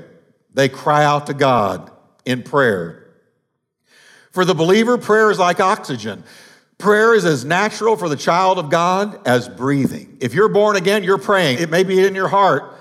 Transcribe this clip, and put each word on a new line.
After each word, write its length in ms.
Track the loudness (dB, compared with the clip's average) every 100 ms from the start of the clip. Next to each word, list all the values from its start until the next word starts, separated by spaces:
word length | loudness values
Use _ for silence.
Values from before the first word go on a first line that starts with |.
| -14 _ _ _ _
They 140 | -2 -2
cry 340 | -2 0 2
out 240 | 2 0 -4
to 80 |
God 560 | -2 2 2 0 -4 -10 -20 _ _
in 200 | -8 -8
prayer. 680 | -4 0 0 0 -4 -12 -20 _ _ _ _ _ _ _ _ _ _ -20 _
For 140 | -2
the 100 | 0
believer, 440 | 0 2 4 2 0
prayer 340 | 0 2 2
is 60 | 2
like 180 | 0 2
oxygen. 640 | 0 0 -4 -10 -8 -12 -16 -20 -20 _ _ -6
Prayer 360 | 0 2 4
is 100 | 4
as 180 | 2 0
natural 540 | -2 -2 -2 -2 -2 -2
for 100 | -2
the 100 | -4
child 420 | 0 0 2 0
of 100 | -2
God 580 | 0 0 0 -4 -6 -2
as 220 | 0 -2
breathing. 680 | -8 -4 -2 -2 -4 -16 -8
If 140 | -4
you're 160 | 0 0
born 260 | 2 2 0
again, 280 | 0 0
you're 120 | 0 -2
praying. 420 | 0 0 0 -2
It 120 | -2
may 140 | -2
be 220 | 0 2 0
in 80 |
your 140 | 0 -2
heart 360 | 2 2 0 -4 -16